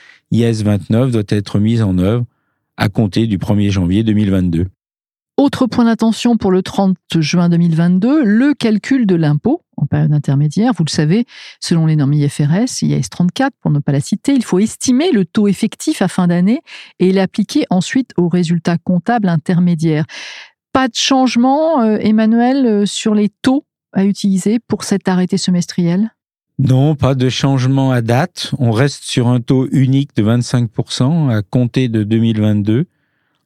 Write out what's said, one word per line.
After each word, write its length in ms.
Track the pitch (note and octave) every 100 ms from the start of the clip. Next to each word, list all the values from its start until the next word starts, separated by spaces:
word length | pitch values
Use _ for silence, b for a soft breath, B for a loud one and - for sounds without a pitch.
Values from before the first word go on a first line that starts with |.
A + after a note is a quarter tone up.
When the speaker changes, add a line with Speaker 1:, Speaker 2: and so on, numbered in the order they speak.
| b b -
Speaker 1:
I 140 | A2 A#2
A 40 |
S 140 | A2
vingt-neuf 480 | G#2 G2+ - A2 C3+
doit 120 | A#2 G2+
être 300 | G#2 G2 G2+
mise 240 | G#2+ A#2
en 140 | G#2+ F2+
œuvre 260 | F2+ A#2+ A#2+ _ _ _ _ -
à 140 | A2
compter 380 | A2 G#2+ G#2 A#2
du 100 | F#2+
premier 320 | - G#2 G2+
janvier 340 | G2 F2 G2
deux 100 | A2+
mille 180 | G#2 G#2
vingt-deux. 360 | F#2+ F2+ E2 F#2 - _ _ _ _ _ -
Speaker 2:
Autre 280 | C#4 - B3
point 180 | - A#3
d'attention 500 | A3+ A3+ G#3+ A#3+ A3+
pour 140 | G3
le 140 | F#3
trente 340 | F#3 - G3 F#3 - E3
juin 300 | D3 F3 F3
deux 80 | E3+
mille 180 | F3 D#3+
vingt-deux, 480 | F3 F#3 A3+ D#4
le 320 | A#3 G#3+ C#4+ C#4+
calcul 500 | A3+ G#3+ - C4+ G#3
de 80 |
l'impôt 480 | E3+ D#3 D3 A3+ E4 _ -
en 60 | D3
période 260 | D3 D3+
intermédiaire. 600 | D3 D3 C#3 D3 F#3 A#3 A#3
Vous 80 |
le 60 | D#3
savez, 360 | - D3+ G#3 A#3+ B B B
selon 260 | - E3+ D#3+
les 100 | D#3
normes 180 | C#3
I 140 | D3 C#3+
F 120 | -
R 160 | D3 F3
S, 260 | C4 -
I 140 | D3+ D3
A 20 |
S 140 | C#3
trente-quatre, 420 | - F3 - C4+ -
pour 80 | C#3+
ne 80 | D3
pas 140 | C#3+
la 80 | C#3
citer, 340 | - G#3 -
il 100 | C#4
faut 140 | - F3+
estimer 540 | G#3+ - - B3+ F4+
le 140 | A#3 F3+
taux 220 | - G3+
effectif 540 | F#3 A3+ - - D#4
à 60 | F#3+
fin 180 | - F3+
d'année 360 | F3 F#3 C#4+ B B B -
et 140 | F#3
l'appliquer 540 | F#3+ F#3+ - G3+ D4 -
ensuite 440 | F#3 - B3+ B3+ -
au 120 | F3
résultat 500 | F3+ E3 E3+ F3 E3
comptable 500 | - F3+ - A#3+ F#3+
intermédiaire. 760 | E3 - F3 F3+ E3+ D#3+ D3+ C#3 B B B B _ _
Pas 140 | C4+ C4
de 80 | -
changement, 880 | - C4+ C4 A#3 B3+ C#4 D#4+ D#4
euh, 140 | A3 G#3+
Emmanuel, 640 | G#3 A3 A3 A#3 A#3+ C#4 B3
euh, 200 | G#3 G3+
sur 260 | - A3+
les 160 | G#3+ G#3
taux 340 | - - C4+ - _ _
à 120 | - G3
utiliser 520 | F#3+ G3+ F#3+ G3+ A#3 -
pour 160 | G#3+
cet 240 | - G3 -
arrêté 300 | F3+ F3+ G3
semestriel ? 800 | - F3+ - - E3+ F3+ A3 - _ _ _ -
Speaker 1:
Non, 380 | C3 C3 D3 D3+
pas 180 | C3+
de 160 | C3+ B2+
changement 640 | - C#3 C3+ B2+ C3+ C3+
à 100 | B2
date. 540 | A#2 A#2+ F3+ - - C#3+
On 140 | A#2+
reste 320 | A2 C#3 -
sur 240 | - - A#2+
un 120 | B2
taux 280 | A#2+ C3 C3
unique 440 | C#3 C3 C3+ C#3+ -
de 80 |
vingt-cinq 480 | G#2 A#2+ A#2 B2 A#2
pour 200 | - -
cent 380 | - B2+ E3+ C#3+
à 140 | A2
compter 460 | G2+ B2+ A#2+ - B2+
de 120 | A2+
deux 140 | G#2 A2+
mille 240 | A2+ G#2+
vingt-deux. 460 | G#2+ G#2 G#2 A2+ F3+ _ _ _ _ _